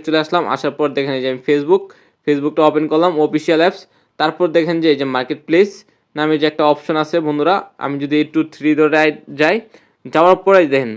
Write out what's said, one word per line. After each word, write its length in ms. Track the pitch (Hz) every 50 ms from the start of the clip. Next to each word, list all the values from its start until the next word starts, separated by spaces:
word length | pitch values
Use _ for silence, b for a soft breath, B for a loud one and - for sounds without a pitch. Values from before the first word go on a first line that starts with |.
| 156
চলে 120 | 156 156 160 151
আসলাম, 200 | 156 180 175 156 101 127
আসার 200 | 139 - 147 139 -
পর 100 | 151 143 127 139
দেখেন 160 | 139 143 135 131
এই 40 | 127
যে 60 | 131
আমি 100 | 131 127 127 -
Facebook, 360 | 147 147 143 151 185 196 196 - b b b b b b -
Facebook-টা 360 | - 147 143 143 151 151 - 156 151
ওপেন 160 | 143 151 156 151
করলাম, 200 | 151 160 170 180 170 151 156
অফিসিয়াল 340 | 147 151 151 151 - 165 156 165
অ্যাপস, 180 | 185 190 - - _ _ _ _ _ _ -
তারপর 260 | 151 156 156 - 180 170 156 170
দেখেন 180 | 165 175 170 165 160
যে 40 | 165 147
এই 40 | 131
যে 40 | 139 135 131
মার্কেট 240 | 127 127 - 151 - _ -
প্লেস 220 | 156 175 208 208 - - - _ _ _ _ _ - 151
নামে 180 | 151 156 156 147
যে 40 | 151 151
একটা 120 | 151 156 156 147 147
অপশন 220 | 147 - - 160 156 151
আছে 140 | 151 - 170 160 151
বন্ধুরা, 280 | 147 147 147 165 190 202 - - _ - -
আমি 100 | 135 143 139 143
যদি 120 | 139 147 151 151
একটু 160 | 147 151 160 156 160 -
থ্রি 160 | - 143 151 151 143
ডটে 240 | 156 151 147 156 156 156 147 - - - 143 139
যাই, 140 | 151 160 190 233 233 b b b b b b b b 131 -
যাওয়ার 240 | 156 165 180 185 185 190
পরে 140 | 196 196 185 175 143 139
দেখেন 180 | 135 131 117 110